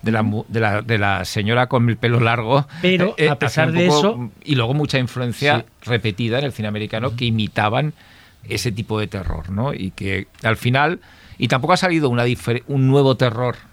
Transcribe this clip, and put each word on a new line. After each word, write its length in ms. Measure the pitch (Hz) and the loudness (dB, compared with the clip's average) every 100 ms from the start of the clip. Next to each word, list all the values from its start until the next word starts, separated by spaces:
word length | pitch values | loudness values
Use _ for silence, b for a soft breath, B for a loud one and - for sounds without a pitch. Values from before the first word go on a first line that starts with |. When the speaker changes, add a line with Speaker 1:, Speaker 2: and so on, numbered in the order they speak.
Speaker 1:
De 100 | 113 | 0
la 120 | 110 | 0
mu-, 220 | 110 107 - | 0 -2 -4
de 120 | 113 | -2
la, 220 | 110 104 | 0 0
de 160 | 120 113 | -2 0
la 280 | 101 95 92 | 0 -2 -4
señora 420 | - 104 120 127 | -4 0 0 2
con 220 | 131 120 | 2 2
el 80 | 107 | 2
pelo 220 | 120 117 | 2 2
largo. 480 | 117 120 110 139 143 156 | 2 0 2 0 0 -2
Speaker 2:
Pero, 340 | 180 185 180 - | 0 2 0 2
Speaker 1:
Eh, 80 | 156 | 0
eh, 40 | |
Speaker 2:
a 80 | 143 | 2
pesar 300 | 123 147 160 | -2 0 2
Speaker 1:
hacía 100 | 165 | 2
un 40 | 175 | 4
Speaker 2:
de 20 | |
Speaker 1:
poco, 100 | 151 190 | 4 2
Speaker 2:
eso 220 | 123 120 - | 0 -8 -12
Speaker 1:
y 120 | - 135 | -2 0
luego 180 | 113 | 2
mucha 240 | 147 143 139 | 0 0 0
influencia 640 | 123 - 123 110 143 147 | -2 -4 -6 -2 0 0
Speaker 2:
Sí. 60 | - _ - | -2 _ -2
Speaker 1:
repetida 500 | 117 110 98 117 120 | -2 -2 -2 -2 0
en 60 | 143 | -2
el 60 | |
cine 140 | 113 107 | -4 -6
americano 480 | 104 107 110 127 117 | -4 -6 -4 -4 -2
que 100 | 120 | -2
imitaban 680 | 113 104 - 107 120 151 - B B B B 104 | 0 -2 0 0 0 -2 -6 B B B B -8
ese 240 | 107 120 | -4 -4
tipo 280 | 101 117 107 | -4 -4 -4
de 60 | 104 | -4
terror, 420 | 101 87 80 82 | -6 -6 -6 -6
¿no? 220 | 98 131 | -4 -4
Y 180 | 143 95 | -4 -8
que 360 | - 98 95 - - | -6 -4 -4 -6 -4
al 140 | 113 110 | -2 0
final, 420 | 123 131 147 175 B B B B | 2 2 2 0 B B B B
y 100 | 120 | 0
tampoco 260 | 131 151 | 0 2
ha 40 | 180 | 2
salido 320 | 185 165 143 | 4 2 2
una 140 | 120 | 2
difer-, 400 | 120 123 - 117 - | 0 0 -2 -4 -2
un 200 | 139 131 | 2 4
nuevo 280 | 139 135 127 | 6 4 4
terror 380 | 127 110 123 - - | 0 0 -4 -4 -14